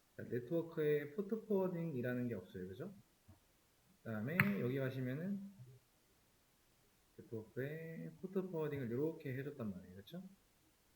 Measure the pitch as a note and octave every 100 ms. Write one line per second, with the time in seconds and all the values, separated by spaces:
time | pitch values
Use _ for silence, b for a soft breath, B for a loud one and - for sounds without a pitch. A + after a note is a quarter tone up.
0 | _ - G#2 A#2 - E3+ E3 - D3+ D3
1 | C#3+ - G3 A3 - G3 F#3 E3+ E3 C3
2 | B2 B2 B2 G#2 - F#2+ F#2 G2 F3 -
3 | - _ - - - _ _ _ - -
4 | A2+ G#2+ A2+ F3 - G2 A#2+ C3+ C3 C3
5 | B2+ C3+ F#3 G3+ - - - - - _
6 | _ - _ _ _ _ _ _ _ _
7 | _ - G#2 A2+ G#2 - C#3 D#3 D#3+ D#3+
8 | E3 - F#3 F#3+ F#3 E3 D3+ C#3+ A#2+ A#2+
9 | D#3 D#3+ C#3+ B2+ C#3 - A2 F2+ - F#2+
10 | - F3 F#3+ - - _ _ _ _